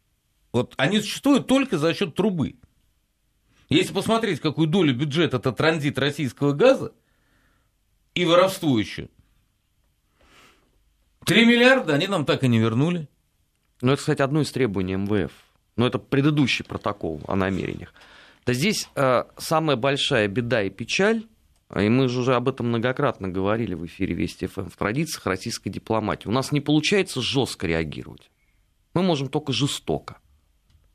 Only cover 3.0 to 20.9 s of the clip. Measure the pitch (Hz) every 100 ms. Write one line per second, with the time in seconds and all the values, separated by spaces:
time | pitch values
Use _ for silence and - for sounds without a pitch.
3 | _ _ _ _ _ _ - 151 185 170
4 | 185 226 220 147 156 147 160 196 156 120
5 | 151 147 143 127 135 - 147 165 143 -
6 | 139 143 135 - 143 143 247 247 123 -
7 | _ _ _ _ _ _ _ _ _ _
8 | _ - 170 175 190 190 160 117 98 -
9 | - _ _ _ _ _ _ _ _ _
10 | _ _ _ - - _ _ _ _ _
11 | _ _ - 208 233 240 247 262 160 143
12 | 190 190 143 147 131 117 110 113 160 175
13 | 147 _ _ _ _ _ _ - 123 139
14 | - 143 139 151 135 123 123 95 92 95
15 | 98 104 73 - _ _ _ - 123 123
16 | - 139 143 151 123 - - - 107 -
17 | 85 76 - 98 95 92 - 50 - -
18 | - - - _ - 123 190 175 - -
19 | 135 120 - - - 160 160 127 139 139
20 | - 127 104 98 117 120 98 - 117